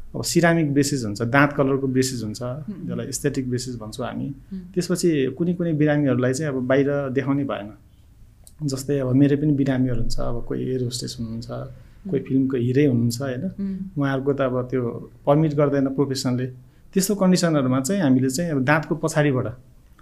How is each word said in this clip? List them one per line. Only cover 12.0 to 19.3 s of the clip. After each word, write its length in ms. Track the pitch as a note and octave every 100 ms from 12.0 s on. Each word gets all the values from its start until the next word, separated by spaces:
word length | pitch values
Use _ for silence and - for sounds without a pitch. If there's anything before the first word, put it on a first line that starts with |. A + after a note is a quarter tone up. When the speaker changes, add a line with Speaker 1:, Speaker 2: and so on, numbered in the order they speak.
| G3 C#3+
Speaker 2:
उम्। 80 | -
Speaker 1:
फिल्मको 280 | C3 C3 C3
हिरै 300 | A#2+ B2+ D3
हुनुहुन्छ, 360 | A#2+ A#2+ A#2
होइन? 220 | C#3 B2+ F#3 F#3+
Speaker 2:
उम्। 380 | G3 F#3+ - D3
Speaker 1:
उहाँहरूको 340 | C#3 C3+ C3+
त 80 | C#3
अब 280 | C3 B2+ B2
त्यो 400 | C3 A#2 - - - -
पर्मिट 280 | D3 D#3+
गर्दैन 320 | D3 C#3+ C#3 C3+
प्रोफेसनले। 600 | C3+ C3+ B2+ C3 B2 B2+ - - - -
त्यस्तो 200 | F#3+ F#3
कन्डिसनहरूमा 640 | G3 F#3 F3+ E3+ D3+ B2+ C3
चाहिँ 220 | C3+ G3+
हामीले 280 | D3 C3 C3
चाहिँ 200 | C3 F3
अब 140 | C#3+
दाँतको 300 | B2+ D#3+ D#3
पछाडिबाट 520 | D#3 D#3+ D#3 D3